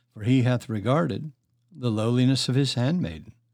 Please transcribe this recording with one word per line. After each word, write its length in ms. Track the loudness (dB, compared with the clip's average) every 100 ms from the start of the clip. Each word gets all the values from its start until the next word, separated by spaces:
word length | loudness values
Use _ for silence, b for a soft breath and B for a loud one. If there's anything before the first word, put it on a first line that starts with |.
| _
For 100 | -6
he 180 | 2 4
hath 260 | 4 0 -2
regarded 640 | -4 0 0 0 -4 -8 -14 _ _ _
the 200 | -6 -2
lowliness 580 | 0 0 2 4 2 0
of 60 | 0
his 180 | 0
handmaiden. 600 | 0 0 0 -4 -8 -16 -20 _